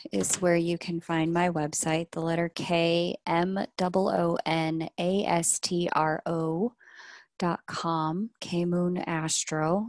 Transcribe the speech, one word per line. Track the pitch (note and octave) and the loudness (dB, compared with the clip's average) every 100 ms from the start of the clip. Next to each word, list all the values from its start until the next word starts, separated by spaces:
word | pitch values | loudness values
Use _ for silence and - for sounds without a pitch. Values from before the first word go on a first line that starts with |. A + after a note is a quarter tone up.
| - | -4
is | G3+ F#3 - | -2 0 2
where | F3+ E3+ | 4 4
you | E3+ E3+ | 2 -2
can | - E3+ | -4 -6
find | - E3 D#3+ | -2 0 2
my | E3+ F3+ | 2 2
website, | E3 D3 - E3 D#3+ E3+ | 2 -2 -2 0 0 -2
the | - | -4
letter | E3 E3 E3+ | -2 0 -2
K, | - F3+ E3+ E3+ E3+ F3 - - | -4 -2 2 2 2 0 -4 0
M | E3 F#3 F#3+ - - | 2 2 0 -4 -2
double | F3+ F#3+ G3 | 0 2 2
O | F#3+ E3+ E3+ | 2 2 0
N | - D#3+ D#3+ D#3+ D#3+ - | 0 0 0 -2 -4 -2
A | F3 G3 | 0 0
S | - E3+ E3 - | 2 2 2 0
T | - F3 F3 | 0 0 0
R | - D#3 D#3 - | 2 2 0 -2
O | E3 D#3+ E3 A#3+ - - - - - - - | -2 -2 0 -2 -4 -20 -20 -20 -20 -16 -4
dot | F3 - - | -2 -2 -6
com, | - E3+ E3 D#3 E3+ A3+ - | -6 -2 0 0 -2 -4 -8
K | - F3 F3 | -4 0 2
Moon | F3 F3+ F3+ | 2 2 0
Astro, | - E3 D#3+ - - D#3 D#3 F#3+ | -2 -2 0 -2 -2 0 2 0